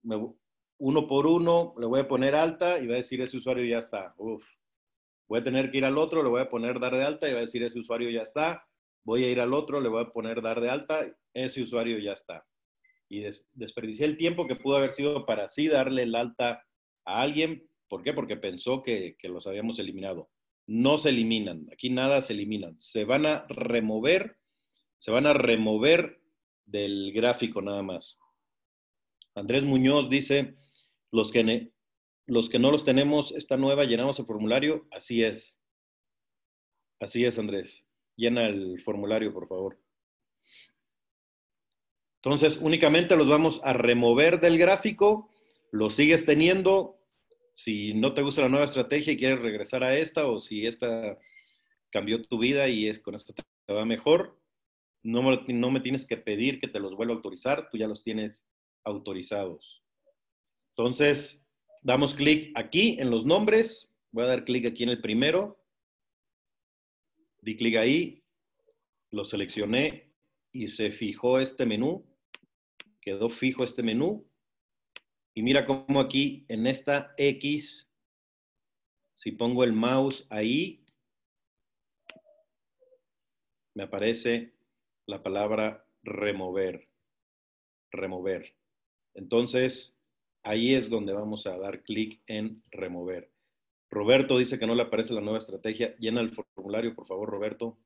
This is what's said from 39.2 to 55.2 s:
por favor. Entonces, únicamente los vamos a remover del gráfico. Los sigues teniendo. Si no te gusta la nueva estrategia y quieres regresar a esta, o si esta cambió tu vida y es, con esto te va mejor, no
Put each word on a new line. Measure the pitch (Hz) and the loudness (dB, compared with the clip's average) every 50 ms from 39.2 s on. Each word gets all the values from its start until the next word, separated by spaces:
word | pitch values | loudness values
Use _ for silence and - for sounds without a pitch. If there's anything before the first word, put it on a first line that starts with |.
| 110 104 87 | -2 -2 -6
por | 90 87 87 | -8 -10 -8
favor. | 95 92 95 98 - _ _ _ _ _ _ _ _ _ _ _ _ _ _ _ _ - - _ _ _ _ _ _ _ _ _ _ _ _ _ _ _ _ _ _ _ _ _ _ _ _ _ _ _ _ _ _ _ | -8 -6 -6 -8 -10 _ _ _ _ _ _ _ _ _ _ _ _ _ _ _ _ -20 -20 _ _ _ _ _ _ _ _ _ _ _ _ _ _ _ _ _ _ _ _ _ _ _ _ _ _ _ _ _ _ _
Entonces, | - - 143 143 151 151 151 - | -2 0 2 4 4 4 4 2
únicamente | 160 156 165 165 170 151 151 165 175 170 190 160 | 0 0 2 4 6 6 6 6 6 6 6 6
los | 147 135 | 8 6
vamos | 147 151 160 160 156 - - | 6 6 6 2 0 0 -2
a | 135 127 | 0 0
remover | 120 117 117 120 120 120 117 120 127 151 165 175 170 | 4 4 4 4 6 6 6 6 8 6 6 6 6
del | 160 175 165 165 | 6 6 6 8
gráfico. | 175 180 196 196 - 220 - - 202 208 214 214 - _ _ _ _ _ _ _ _ _ | 6 6 6 4 2 -4 0 4 4 4 4 4 -2 _ _ _ _ _ _ _ _ _
Los | - 104 110 104 107 | -2 0 0 0 4
sigues | - 147 151 165 156 160 | 4 6 6 6 6 6
teniendo. | - 147 147 160 175 185 190 185 190 196 196 185 190 - _ _ _ _ _ _ _ _ _ _ _ _ | 4 6 6 6 4 4 4 4 4 4 4 2 -2 -10 _ _ _ _ _ _ _ _ _ _ _ _
Si | - - 113 107 104 104 104 107 | -10 -6 -6 -4 -4 -4 -2 0
no | 110 110 135 135 | 2 0 2 2
te | 147 | 0
gusta | 139 143 139 - 131 | -2 -2 0 2 2
la | 127 | 2
nueva | 131 143 147 | 4 4 2
estrategia | 139 - 135 123 - 143 151 151 156 147 | 2 0 -2 -2 0 0 -2 0 0 -2
y | - | 0
quieres | 123 131 135 127 | 2 2 2 2
regresar | 117 113 104 104 101 - - 127 127 | 0 -4 -4 -4 -6 -4 -4 -2 0
a | 127 131 147 | 2 2 2
esta, | 160 156 - 165 151 135 | 0 -2 -2 -2 0 0
o | 117 101 | -2 -4
si | - - 110 104 107 | -6 -8 -8 -4 -4
esta | 117 117 - - 120 113 113 113 104 98 - _ _ _ - _ _ _ _ _ _ _ _ _ _ | -4 -4 -2 -4 -4 -2 -4 -4 -8 -10 -10 _ _ _ -20 _ _ _ _ _ _ _ _ _ _
cambió | - 107 101 104 113 117 113 | -6 -4 -2 -2 -2 -2 -2
tu | _ 127 110 | _ -2 0
vida | 117 127 143 143 139 131 | 0 2 2 2 2 0
y | 123 107 107 107 | 0 0 -2 -2
es, | 107 107 | -4 -6
con | _ - 101 | _ -14 -14
esto | 104 - - - | -14 -16 -16 -16
te | - - _ _ _ _ - 101 | -16 -16 _ _ _ _ -6 -4
va | 104 110 | -2 0
mejor, | 113 113 110 - 147 156 175 196 - - _ _ _ _ _ _ _ _ _ _ _ _ _ _ | -2 -2 0 4 4 4 4 4 -2 -10 _ _ _ _ _ _ _ _ _ _ _ _ _ _
no | 110 117 120 | -2 -2 2